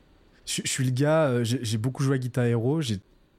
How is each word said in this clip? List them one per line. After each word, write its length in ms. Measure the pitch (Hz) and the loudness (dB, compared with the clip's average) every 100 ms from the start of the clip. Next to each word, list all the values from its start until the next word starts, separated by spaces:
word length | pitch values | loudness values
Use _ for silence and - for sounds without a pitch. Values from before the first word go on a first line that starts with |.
| _ _ _ _ - | _ _ _ _ -8
Je, 160 | - | -6
je 60 | - | -4
suis 160 | - 131 | -2 0
le 60 | |
gars, 340 | 123 147 160 147 | 2 4 4 4
euh, 180 | 120 | 2
j'ai, 220 | 117 127 113 | 0 -2 -2
j'ai 140 | 113 | -2
beaucoup 240 | 123 127 | -2 -2
joué 120 | 135 139 | 0 0
à 20 | |
Guitar 260 | 127 131 120 | -2 0 0
Hero. 360 | 117 117 160 | 2 0 0
J'ai, 180 | 135 98 - _ _ | -2 -4 -6 _ _